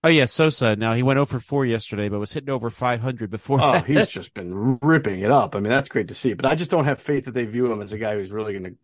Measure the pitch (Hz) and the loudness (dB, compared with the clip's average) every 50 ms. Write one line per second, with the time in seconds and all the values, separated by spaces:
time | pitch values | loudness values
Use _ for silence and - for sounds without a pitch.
0 | - 165 165 151 131 120 - - 160 156 - - 127 110 107 104 110 113 113 120 | 2 4 6 6 4 4 2 2 2 2 2 2 2 2 2 2 0 0 0 2
1 | 127 135 135 139 143 - 135 120 - - 143 139 135 120 113 110 - - 110 101 | 2 2 4 2 2 0 -2 -6 -6 -4 -2 -2 0 0 0 -2 -4 -6 -4 -4
2 | 104 101 104 104 104 - - 151 135 139 135 120 117 117 - - 127 123 120 110 | -4 -2 -4 -4 -6 -6 -6 -6 -4 -4 -4 -4 -4 -6 -4 -2 -2 -2 0 0
3 | 120 131 127 110 110 95 107 104 - - 139 135 151 139 - 170 - 131 151 190 | -2 -4 -4 -4 -6 -8 -8 -8 -2 0 2 4 4 4 4 2 2 2 2 2
4 | 220 - - - 82 - - 101 90 87 92 98 110 131 131 120 143 156 160 147 | 2 2 -2 -8 -14 -12 -12 -12 -10 -8 -4 -2 0 0 0 2 2 4 4 4
5 | - 107 95 92 98 110 135 131 104 - - 101 101 107 123 139 139 - - 120 | 2 0 -2 0 2 4 4 4 4 2 -2 -2 0 2 2 0 0 0 -2 -4
6 | 95 82 92 - - 123 101 82 135 135 156 160 175 - 180 165 135 143 135 - | -4 -4 -6 -4 -2 -2 -2 0 0 0 0 0 0 0 0 2 2 0 -2 -2
7 | - - 147 131 131 135 110 123 117 107 110 120 123 120 107 104 104 101 107 104 | -2 -2 -2 -2 -4 -4 -4 -4 -4 -4 -2 0 0 0 -2 -4 -6 -8 -8 -6
8 | 113 107 107 104 95 95 104 110 107 107 98 98 92 90 90 - | -4 -4 -4 -4 -4 -6 -6 -6 -6 -6 -6 -8 -8 -10 -14 -12